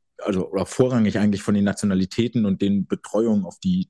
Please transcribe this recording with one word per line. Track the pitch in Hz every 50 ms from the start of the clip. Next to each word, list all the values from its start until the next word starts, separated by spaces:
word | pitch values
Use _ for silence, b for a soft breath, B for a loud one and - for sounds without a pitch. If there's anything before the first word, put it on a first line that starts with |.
| _ _ _ -
also, | - 98 98 92 87 -
oder | - 98 95
vorrangig | - - - 127 127 127 120 110 101 95 107
eigentlich | 104 107 101 95 -
von | - 104
den | 101 101
Nationalitäten | 101 95 - - 101 95 92 95 92 - - 117 120 - 123 107
und | 98 95 -
den | 101 98 101 98 92 -
Betreuungen | 101 - - - - 104 117 117 107 104 92
auf | 87 - -
die | - 95 90 92 90 -